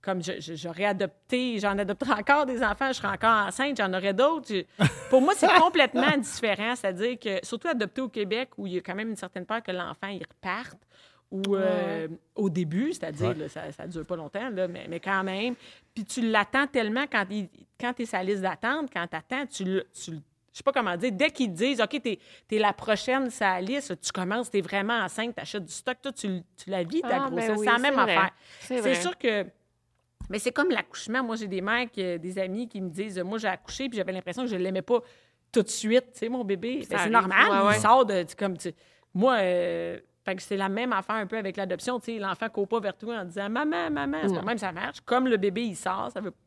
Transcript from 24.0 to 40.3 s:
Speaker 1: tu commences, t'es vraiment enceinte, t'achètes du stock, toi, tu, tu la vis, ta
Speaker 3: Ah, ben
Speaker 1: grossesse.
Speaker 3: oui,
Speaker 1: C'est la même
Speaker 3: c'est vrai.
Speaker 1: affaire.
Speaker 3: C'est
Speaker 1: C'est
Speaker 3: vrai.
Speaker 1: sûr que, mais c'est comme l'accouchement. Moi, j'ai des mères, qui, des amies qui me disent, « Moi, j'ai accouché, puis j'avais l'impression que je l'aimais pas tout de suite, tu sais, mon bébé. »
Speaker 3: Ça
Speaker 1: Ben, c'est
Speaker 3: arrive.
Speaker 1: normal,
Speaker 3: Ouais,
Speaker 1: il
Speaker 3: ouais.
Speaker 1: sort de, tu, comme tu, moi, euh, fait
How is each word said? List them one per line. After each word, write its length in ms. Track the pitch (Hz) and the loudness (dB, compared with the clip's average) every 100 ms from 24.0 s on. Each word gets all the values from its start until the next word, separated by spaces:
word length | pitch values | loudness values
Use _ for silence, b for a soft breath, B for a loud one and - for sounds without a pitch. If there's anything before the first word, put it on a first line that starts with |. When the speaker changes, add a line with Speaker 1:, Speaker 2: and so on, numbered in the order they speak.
Speaker 1:
tu 100 | - | -6
commences, 380 | - 180 220 240 | -4 -2 -2 0
t'es 80 | 202 | -2
vraiment 400 | 175 196 202 240 | 0 -2 0 0
enceinte, 340 | 185 - 233 | -2 -2 -6
t'achètes 300 | 226 - 208 | -6 -8 -8
du 80 | 160 | -8
stock, 240 | - - 254 | -8 -6 -6
toi, 120 | 277 | -8
tu, 300 | 262 208 185 170 _ | -6 -4 -4 -8 _
tu 140 | - | -6
la 140 | 190 | -4
vis, 160 | 170 302 | -2 -2
ta 80 | 262 | 0
Speaker 3:
Ah, 80 | 269 269 | 0 0
ben 20 | |
Speaker 1:
grossesse. 200 | 240 226 214 | -2 0 0
Speaker 3:
oui, 80 | 214 | 2
Speaker 1:
C'est 60 | |
la 60 | 240 | 4
même 160 | 277 262 | 4 4
Speaker 3:
c'est 40 | |
vrai. 140 | 190 185 | 4 4
Speaker 1:
affaire. 140 | 190 B B B | 2 B B B
Speaker 3:
C'est 140 | - 254 | -6 0
Speaker 1:
C'est 40 | |
Speaker 3:
vrai. 120 | 208 | 2
Speaker 1:
sûr 240 | 175 359 359 | 2 0 0
que, 280 | - 214 185 _ _ _ _ _ _ _ - | 0 0 -2 _ _ _ _ _ _ _ -6
mais 80 | 208 | -2
c'est 140 | 247 | -2
comme 180 | 247 330 | 2 2
l'accouchement. 540 | 226 - - - 240 | 2 -2 -10 -4 -2
Moi, 100 | 240 226 | -2 -4
j'ai 120 | 208 | -4
des 120 | 185 | -4
mères, 300 | 190 233 240 | 0 -2 -2
qui, 280 | - 185 175 | -4 -4 -4
des 180 | 180 185 | -6 -4
amies 300 | 190 196 233 | -4 -4 -6
qui 120 | 202 | -6
me 80 | 185 | -8
disent, « 300 | 160 214 185 | -6 -6 -4
Moi, 140 | 180 220 | -4 -2
j'ai 100 | 214 | -2
accouché, 400 | 185 - - 269 | -4 -8 -6 -6
puis 80 | 226 | -2
j'avais 140 | 185 | -4
l'impression 300 | 185 180 175 | -4 -6 -6
que 40 | 247 | -4
je 80 | 190 | -2
l'aimais 240 | 180 190 | 0 -2
pas 180 | - 240 240 B B B _ | 2 0 0 B B B _
tout 120 | 247 | 0
de 60 | 196 | 2
suite, 440 | - 214 240 247 | -2 4 4 2
tu 80 | - | -8
sais, 80 | 226 | -4
mon 160 | 254 | -4
bébé. » 380 | 214 190 226 262 | -2 -2 -2 -4
Speaker 3:
Ça 40 | - | -2
Speaker 1:
Ben, 60 | 202 | 0
c'est 40 | |
Speaker 3:
arrive. 120 | 180 | 6
Speaker 1:
normal, 380 | 226 190 196 269 | 6 6 6 6
Speaker 3:
Ouais, 80 | 196 | 8
Speaker 1:
il 80 | 202 208 | 6 6
Speaker 3:
ouais. 40 | |
Speaker 1:
sort 260 | 208 247 233 | 8 8 8
de, 160 | 196 | 2
tu, 140 | 165 - | -2 -2
comme 200 | 202 175 | -4 -2
tu, 160 | 180 - b b b | -8 -10 b b b
moi, 220 | 180 247 240 | 2 4 4
euh, 580 | 185 180 175 170 170 175 _ _ | 4 2 2 -2 -4 -8 _ _
fait 100 | - | -6